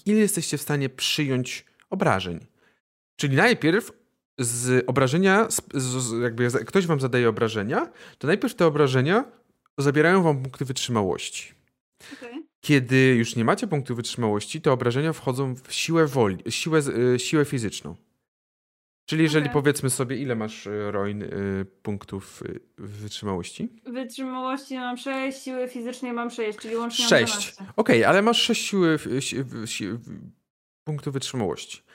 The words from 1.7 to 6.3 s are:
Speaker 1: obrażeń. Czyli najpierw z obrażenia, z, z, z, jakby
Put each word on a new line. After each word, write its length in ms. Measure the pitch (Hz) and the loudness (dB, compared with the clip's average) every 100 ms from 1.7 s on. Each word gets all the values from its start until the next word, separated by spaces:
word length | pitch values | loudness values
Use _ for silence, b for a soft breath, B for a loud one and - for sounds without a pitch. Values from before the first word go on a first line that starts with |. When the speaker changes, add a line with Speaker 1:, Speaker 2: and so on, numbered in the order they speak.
| b _ | b _
Speaker 1:
obrażeń. 560 | 196 165 98 92 85 - _ _ _ _ _ _ - | 0 2 2 0 -8 -12 _ _ _ _ _ _ -4
Czyli 200 | 147 135 | 0 4
najpierw 560 | 220 233 151 190 226 - _ _ _ - | 4 4 2 2 -2 -12 _ _ _ -6
z 460 | 120 120 123 127 127 | -4 -2 2 2 4
obrażenia, 640 | 127 131 160 190 196 - | 2 2 4 4 4 2
z, 120 | - - | -2 -4
z, 80 | 143 | -4
z, 400 | 127 127 123 113 | -2 -2 -2 -2
jakby 280 | 123 | -2